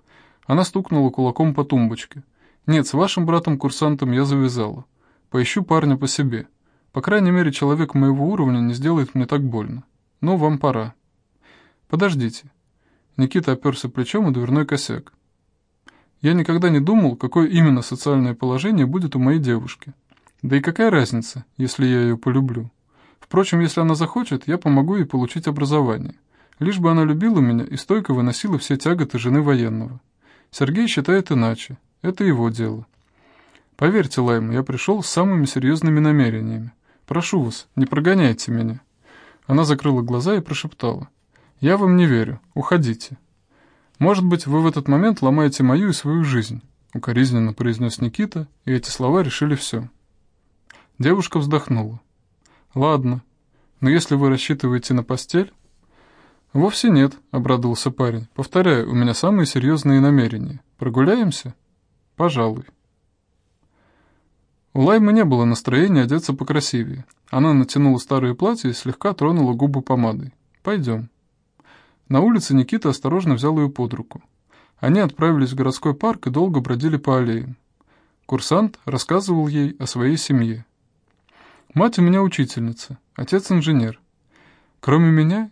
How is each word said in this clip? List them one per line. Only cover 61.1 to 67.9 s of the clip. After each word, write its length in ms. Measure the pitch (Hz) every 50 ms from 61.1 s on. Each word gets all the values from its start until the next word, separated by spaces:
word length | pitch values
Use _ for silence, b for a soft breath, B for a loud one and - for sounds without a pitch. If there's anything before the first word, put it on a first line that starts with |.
| 214 247 226 175 - - - 127 - _ _ _ _ _ _ _ _ _ _ _ _
«Пожалуй». 480 | - 165 170 143 127 117 110 107 - - - _ _ _ _ _ _ _ _ _ _ _ _ _ _ _ _ _ _ _ _ _ _ _ _ _ _ _ _ _ _ _ _ _ _ _ _ _ _ _ _ -
У 80 | 135 131
Лаймы 300 | 170 214 226 214 208 214
не 120 | 226 208
было 200 | 156 131 120 120
настроения 580 | 117 117 - - - 120 135 175 202 185 143 123
одеться 320 | 120 143 165 - - 139
покрасивее. 720 | 139 143 - 147 151 143 - - 120 113 - 135 135 - _ _ _ _ -
Она 220 | - 131 139 160 147
натянула 460 | 135 127 - - 143 143 139